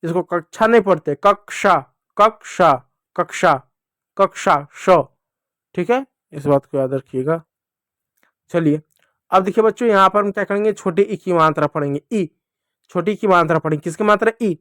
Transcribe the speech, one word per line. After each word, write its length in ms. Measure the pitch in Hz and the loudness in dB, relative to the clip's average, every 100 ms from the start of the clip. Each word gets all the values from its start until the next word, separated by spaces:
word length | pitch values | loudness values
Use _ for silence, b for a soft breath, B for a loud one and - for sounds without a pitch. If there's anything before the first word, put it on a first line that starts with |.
इसको 200 | 165 170 | -4 -4
कच्छा 440 | 165 175 - - 220 | -4 -6 -8 -2 2
नहीं 140 | 233 | 2
पढ़ते, 340 | 196 165 - 143 | 2 -2 -2 -2
कक्षा, 580 | 202 202 - - 202 165 135 _ _ - | 0 0 -4 -4 0 0 -2 _ _ 0
कक्षा, 540 | 214 214 - - 170 127 _ _ _ | 0 0 -20 0 2 2 _ _ _
कक्षा, 380 | - 165 - 180 139 _ _ _ _ _ - | -6 -6 0 0 0 _ _ _ _ _ -2
कक्षा, 380 | 196 - - 151 143 | -2 0 -2 -2 -2
श, 220 | - - 175 135 _ _ _ _ _ _ | -8 2 2 2 _ _ _ _ _ _
ठीक 160 | - 175 | -8 -2
है, 140 | 247 269 _ _ | -2 -2 _ _
इस 140 | 151 | -8
बात 200 | 143 143 | 0 0
को 120 | _ 143 | _ -6
याद 160 | 131 | -4
रखिएगा। 480 | 135 - 131 131 165 _ _ _ _ _ _ _ _ _ _ _ | -6 -8 -8 -4 -6 _ _ _ _ _ _ _ _ _ _ _
चलिए 300 | 170 160 156 _ _ _ _ _ | -2 0 -2 _ _ _ _ _
अब 120 | 185 | 0
देखिए 200 | 190 202 | 0 0
बच्चों 240 | 220 214 240 | 0 0 0
यहाँ 220 | 202 190 | 4 4
पर 140 | 208 | 2
हम 80 | 202 | -2
क्या 120 | 196 | -4
करेंगे, 300 | 196 202 214 | -4 -2 -2
छोटी 280 | 202 196 170 | -2 -4 0
ई 140 | 202 | -2
की 180 | 190 - | -2 -2
मात्रा 340 | 175 156 156 147 | 2 2 2 -4
पढ़ेंगे, 340 | 160 143 143 _ | -2 -4 -6 _
ई, 160 | 220 165 _ _ _ _ _ _ | -4 -4 _ _ _ _ _ _
छोटी 200 | 180 175 | -6 -4
ई 40 | |
की 120 | 202 214 | -4 2
मात्रा 320 | 180 160 160 | 2 2 0
पढ़ेंगे। 220 | 156 151 | -2 -6
किसकी 200 | 175 160 | -6 -4
मात्रा? 280 | 214 208 220 220 | 0 2 0 -2
ई। 160 | 220 160 | -4 -6